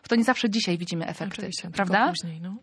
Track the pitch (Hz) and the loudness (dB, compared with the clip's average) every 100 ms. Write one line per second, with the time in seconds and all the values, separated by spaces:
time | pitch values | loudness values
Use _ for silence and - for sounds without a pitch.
0 | - 233 233 247 233 220 196 170 175 170 | 2 4 4 4 2 0 0 -2 -2 -4
1 | - 170 190 196 202 - 175 165 185 196 | -4 -6 -8 -6 -8 -8 -6 -2 2 4
2 | 285 175 170 160 175 214 | 4 0 -6 -8 -10 -8